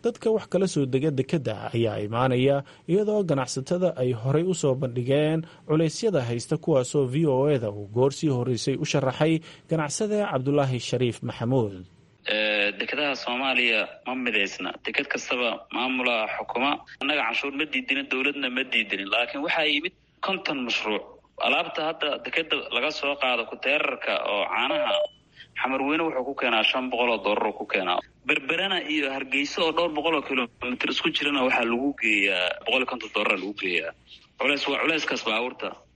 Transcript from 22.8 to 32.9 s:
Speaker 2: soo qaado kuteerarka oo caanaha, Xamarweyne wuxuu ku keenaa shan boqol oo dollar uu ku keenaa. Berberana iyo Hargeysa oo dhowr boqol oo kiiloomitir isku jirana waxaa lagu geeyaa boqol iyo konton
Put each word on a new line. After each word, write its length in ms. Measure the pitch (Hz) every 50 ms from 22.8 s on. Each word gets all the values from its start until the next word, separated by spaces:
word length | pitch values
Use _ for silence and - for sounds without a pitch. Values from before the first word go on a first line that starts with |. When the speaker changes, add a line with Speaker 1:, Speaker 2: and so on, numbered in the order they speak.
| 127 151
Speaker 2:
soo 220 | 151 - - 143 143 143
qaado 260 | 135 127 123 117 113
kuteerarka 680 | - 131 117 - 131 139 151 147 - - - - - 101 - - -
oo 140 | 101 104 92
caanaha, 480 | - 92 107 120 135 - 120 120 113 101 - - - - - _ _ _ - - -
Xamarweyne 520 | _ - - 127 135 135 135 139 151 165 165
wuxuu 220 | 160 139 131 127
ku 80 | 135 139
keenaa 280 | - 139 123 117 110 110
shan 220 | - - 131 127 127
boqol 220 | 127 117 123 120
oo 100 | 117 104
dollar 260 | 95 101 104 101 -
uu 80 | 107 101
ku 120 | - 107
keenaa. 340 | - - 101 92 90 90 - - - _ _
Berberana 560 | _ - 151 156 135 135 165 165 190 196 190 175
iyo 260 | 151 147 151 151 143 135
Hargeysa 480 | 135 139 139 131 127 139 143 143 - -
oo 120 | 175 160 156
dhowr 180 | 165 175 170
boqol 240 | 156 151 151 165 165
oo 60 | 147
kiiloomitir 680 | 135 - 139 131 123 117 - _ - 127 123 - - -
isku 200 | 127 - - 113
jirana 320 | - - 143 147 143 139 127
waxaa 220 | 127 127 123 120
lagu 240 | 117 117 120 135 143 139
geeyaa 540 | - - 110 107 101 98 101 95 90 90 90 - -
boqol 200 | - 113 120 131
iyo 60 | 127
konton 220 | -